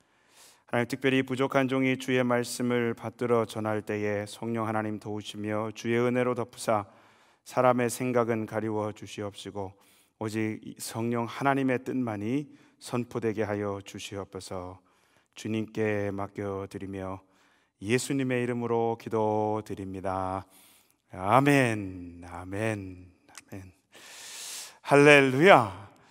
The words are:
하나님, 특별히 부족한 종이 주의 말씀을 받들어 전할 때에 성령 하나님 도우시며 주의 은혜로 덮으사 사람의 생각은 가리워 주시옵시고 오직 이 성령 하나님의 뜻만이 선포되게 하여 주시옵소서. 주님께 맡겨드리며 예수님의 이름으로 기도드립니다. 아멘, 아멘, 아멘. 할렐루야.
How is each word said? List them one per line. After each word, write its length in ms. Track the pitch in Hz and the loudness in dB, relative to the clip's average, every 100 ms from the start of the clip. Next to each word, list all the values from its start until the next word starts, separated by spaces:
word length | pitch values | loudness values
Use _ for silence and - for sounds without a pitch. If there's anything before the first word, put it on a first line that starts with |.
| _ _ _ - - _ _ | _ _ _ -20 -20 _ _
하나님, 220 | 120 117 | -2 0
특별히 340 | 135 139 131 | 0 2 2
부족한 460 | 131 127 135 139 131 | 0 0 0 2 2
종이 300 | 131 131 131 | 2 0 0
주의 240 | 131 127 | 0 2
말씀을 720 | 123 120 120 - 123 123 117 113 | 2 0 0 -4 0 0 0 -4
받들어 500 | 113 - 120 117 110 | -8 -4 2 2 2
전할 380 | 110 107 107 | -4 -4 -4
때에 420 | 104 107 104 101 104 | -4 -4 -2 -2 -4
성령 420 | - 113 117 110 | -8 -6 -4 -2
하나님 300 | 110 107 104 | -2 -4 -6
도우시며 760 | 110 104 - 104 104 107 110 - | -8 -10 -10 -8 -4 -4 -4 -6
주의 240 | 117 117 | 0 2
은혜로 340 | 123 123 123 | 2 2 0
덮으사 540 | 123 113 - - 107 101 - - _ _ _ | -2 -6 -4 0 0 -2 -12 -20 _ _ _
사람의 480 | - - 127 123 120 | -6 2 4 4 0
생각은 560 | - 127 123 113 113 107 | -2 0 2 2 0 -2
가리워 440 | 110 110 107 107 | -4 -2 -2 -4
주시옵시고 800 | 101 101 - 101 - 98 98 95 - _ _ _ _ | -8 -12 -10 -10 -10 -12 -10 -10 -12 _ _ _ _
오직 440 | 110 110 110 110 | -6 -2 -4 -4
이 100 | - - | -12 -14
성령 460 | - 117 117 120 117 | -10 -6 -2 -2 -4
하나님의 580 | - 139 135 131 123 | 0 2 2 2 0
뜻만이 640 | 131 127 120 104 104 139 151 - - _ | -2 -2 -2 -4 -2 -4 -4 -12 -20 _
선포되게 640 | - 123 117 123 113 104 | -6 -6 -4 -4 -2 -2
하여 380 | 104 104 104 98 95 | -2 -2 -4 -6 -10
주시옵소서. 920 | 101 - 98 95 95 - 95 90 92 _ _ _ _ _ - | -14 -10 -10 -10 -12 -10 -10 -10 -14 _ _ _ _ _ -12
주님께 760 | 113 110 107 110 107 104 101 | -6 -4 -4 -2 0 0 -2
맡겨드리며 1120 | 98 98 - 101 98 98 98 98 98 95 95 - _ _ _ _ _ | -4 -8 -6 -6 -6 -8 -10 -10 -8 -8 -10 -14 _ _ _ _ _
예수님의 580 | 98 123 - 139 131 123 | 0 0 0 -2 0 0
이름으로 560 | 120 120 117 117 117 113 | -2 -2 -2 0 0 -4
기도드립니다. 1400 | 113 110 107 107 107 107 104 101 95 95 95 95 92 95 92 - - _ _ _ _ | -4 0 2 0 0 -2 -6 -10 -8 -6 -4 -4 -4 -6 -10 -18 -20 _ _ _ _
아멘, 1120 | 92 95 120 143 143 123 107 98 92 87 85 87 | -6 4 4 6 6 4 0 -6 -10 -14 -16 -16
아멘, 840 | 87 92 98 113 104 95 90 90 _ _ - - | -14 -10 -4 -4 -4 -8 -14 -20 _ _ -20 -18
아멘. 240 | 98 95 - _ - - - - - - - - - | -16 -16 -20 _ -20 -20 -20 -18 -16 -14 -14 -14 -14
할렐루야. 1080 | - 143 147 143 135 131 180 160 107 95 101 - - | 4 8 10 10 8 6 10 10 8 -2 -16 -20 -20